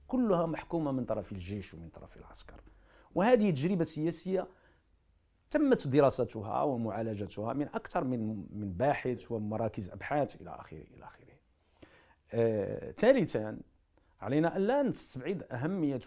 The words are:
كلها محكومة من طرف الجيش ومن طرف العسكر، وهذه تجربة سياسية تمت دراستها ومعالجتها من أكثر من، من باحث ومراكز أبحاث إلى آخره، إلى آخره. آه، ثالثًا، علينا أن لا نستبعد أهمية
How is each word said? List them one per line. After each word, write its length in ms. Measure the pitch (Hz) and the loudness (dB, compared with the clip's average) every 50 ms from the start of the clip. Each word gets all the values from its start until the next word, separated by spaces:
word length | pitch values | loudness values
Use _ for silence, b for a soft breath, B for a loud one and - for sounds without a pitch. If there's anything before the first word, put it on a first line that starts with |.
| - | -8
كلها 380 | - 262 254 247 214 185 170 165 | -2 0 0 4 4 4 4 2
محكومة 460 | 165 156 - - - 170 165 156 139 | 0 -2 -6 -6 -4 -2 0 0 0
من 140 | 135 131 120 | 0 -2 -2
طرف 260 | 107 107 104 98 - | -2 -2 -4 -4 -6
الجيش 420 | 107 92 87 90 101 104 92 - - | -8 -8 -8 -6 -8 -8 -8 -10 -14
ومن 160 | 82 82 80 | -14 -14 -14
طرف 280 | - 87 87 - - | -14 -16 -20 -18 -20
العسكر، 440 | - - - - - - - - - - b b b b b b b b b b | -20 -20 -18 -18 -16 -16 -16 -18 -20 -20 b b b b b b b b b b
وهذه 340 | 170 190 240 254 220 208 202 | 2 6 6 6 6 6 4
تجربة 340 | 160 127 139 180 208 170 165 | 4 2 2 2 2 2 0
سياسية 640 | - - 147 156 170 165 - - 185 190 185 180 b b b b b b b b _ _ _ _ _ _ _ _ _ _ _ _ _ | 0 -2 -2 -2 -2 -2 -2 -4 -2 -2 -2 -2 b b b b b b b b _ _ _ _ _ _ _ _ _ _ _ _ _
تمت 360 | - - 302 269 254 - - | 2 2 6 6 4 4 4
دراستها 760 | 143 123 147 143 131 - - 120 - - 117 101 107 107 127 147 | 4 6 8 8 8 6 4 0 -2 -2 -6 -6 -2 0 0 2
ومعالجتها 880 | 147 131 117 117 110 95 110 113 113 107 98 104 92 - 101 107 117 127 | 2 2 0 -2 -2 -2 -2 -2 -2 -2 -4 -6 -6 -6 -4 -4 -2 -2
من 140 | 139 147 | -2 -4
أكثر 360 | - - 226 - - - 180 160 | -4 -4 -8 -8 -4 -4 -2 -2
من، 420 | 127 127 117 110 107 110 101 87 - | 0 -2 -2 -2 -4 -4 -6 -8 -10
من 220 | - 104 104 98 87 | -8 -6 -6 -6 -2
باحث 580 | 87 127 147 139 - - 131 120 120 - - | 2 2 2 2 2 0 -2 -4 -4 -4 -6
ومراكز 580 | 120 110 107 104 110 107 113 110 - - 98 90 | -4 -4 -2 -2 -2 -2 -2 -2 -2 -4 -8 -8
أبحاث 520 | - 101 - - 147 151 135 107 - - | -10 -10 -6 -2 0 0 0 0 -4 -10
إلى 80 | 87 82 | -12 -12
آخره، 340 | 69 - - - 78 78 - - - | -12 -14 -14 -14 -16 -16 -16 -18 -20
إلى 80 | - - | -20 -20
آخره. 220 | - - - - - - _ _ _ _ b b b b b b b b b b b b b _ _ - | -20 -20 -20 -20 -20 -20 _ _ _ _ b b b b b b b b b b b b b _ _ 2
آه، 580 | 117 117 113 110 104 95 95 104 - - - | 2 4 4 4 2 0 -2 -4 -8 -8 -12
ثالثًا، 680 | - - - 233 285 262 165 - - 117 107 107 110 - - - _ _ _ _ _ _ _ _ _ _ | -4 2 4 6 6 6 4 2 0 -2 -2 -4 -6 -10 -14 -18 _ _ _ _ _ _ _ _ _ _
علينا 360 | - 107 135 151 165 165 - | -4 0 2 2 2 2 2
أن 40 | 190 | 2
لا 200 | 196 214 254 285 | 0 2 2 2
نستبعد 640 | 285 220 - - - - - 131 127 160 202 160 - | 2 0 -2 -4 -8 -10 -10 -6 -4 -4 -4 -4 -6
أهمية 560 | - 131 120 135 165 196 190 156 143 135 123 - | -6 -6 -4 -2 -2 0 0 0 0 0 -2 -2